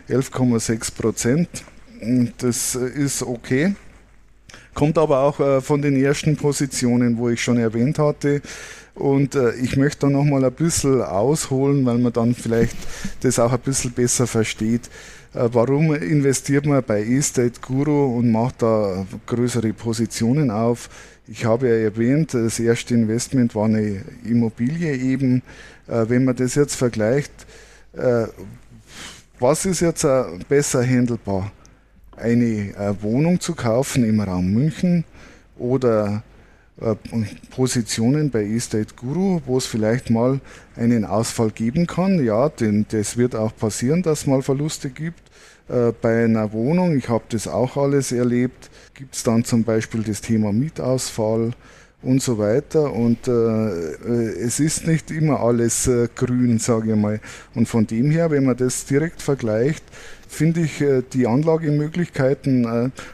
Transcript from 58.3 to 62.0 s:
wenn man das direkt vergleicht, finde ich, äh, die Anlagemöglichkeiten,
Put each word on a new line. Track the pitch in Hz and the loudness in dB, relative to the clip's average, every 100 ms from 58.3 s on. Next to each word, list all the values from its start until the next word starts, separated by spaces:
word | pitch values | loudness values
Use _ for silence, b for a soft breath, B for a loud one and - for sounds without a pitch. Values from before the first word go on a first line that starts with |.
wenn | 143 | 2
man | 135 123 | 2 2
das | 127 - | 0 -2
direkt | - 139 165 - | -2 0 0 -4
vergleicht, | - 139 113 107 135 160 - B B B B | -4 -2 0 2 0 -2 -10 B B B B
finde | - 156 165 | 0 0 2
ich, | 156 - | -2 0
äh, | 143 131 123 | 2 2 0
die | 127 117 | 0 2
Anlagemöglichkeiten, | 127 160 160 156 147 151 180 | 2 2 0 0 0 -2 -4